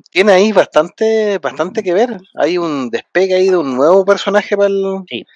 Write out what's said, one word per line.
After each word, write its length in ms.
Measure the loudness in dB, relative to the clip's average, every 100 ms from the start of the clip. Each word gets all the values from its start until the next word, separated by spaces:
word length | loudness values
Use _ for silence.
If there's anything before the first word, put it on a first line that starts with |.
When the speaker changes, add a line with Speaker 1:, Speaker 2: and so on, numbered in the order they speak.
| _
Speaker 1:
tiene 220 | 0 4
ahí 180 | 4 4
bastante, 880 | 2 2 0 -2 -2 0 0 0 -2
bastante 420 | -6 -6 -6 -4
que 120 | -2
ver. 260 | 0 0 -4 -14 -4
Hay 220 | -2 -2
un 320 | -4 -4 -6
despegue 460 | -8 -6 -2 0 2
ahí 120 | 2
de 80 | 0
un 180 | -2 0
nuevo 260 | 4 4
personaje 540 | 2 0 0 -2 -2 -2
pa'l, 480 | 0 0 -4 -6 -10
Speaker 2:
Sí. 180 | -14 -14